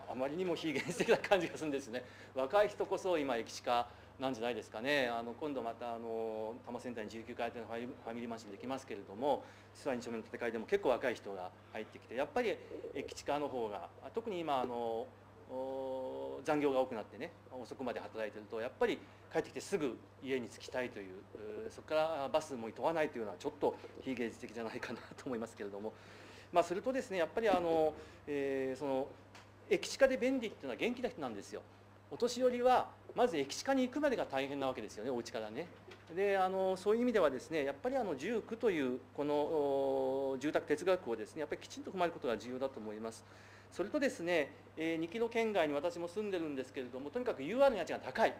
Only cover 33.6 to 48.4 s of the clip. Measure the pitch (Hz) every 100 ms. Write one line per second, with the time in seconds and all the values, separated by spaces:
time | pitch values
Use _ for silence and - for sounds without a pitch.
33.6 | - 269 254 294 294 208 143 135 135 143
34.6 | 135 123 104 107 117 123 117 120 107 113
35.6 | 170 - - - - 170 202 196 185 190
36.6 | 190 185 202 226 247 220 156 127 - 156
37.6 | 139 - 254 269 208 139 180 233 - -
38.6 | 220 170 131 127 - - 143 147 147 160
39.6 | 143 139 135 135 131 135 135 135 147 165
40.6 | 156 147 180 185 123 113 107 156 147 175
41.6 | - - 285 185 175 170 131 107 117 127
42.6 | 131 117 107 107 113 - - - - -
43.6 | - - 175 302 262 - 170 170 135 -
44.6 | - - 160 165 165 226 226 226 226 196
45.6 | 156 147 170 170 170 208 208 185 160 135
46.6 | 131 143 123 127 143 240 240 165 139 240
47.6 | 277 220 127 120 120 - 190 -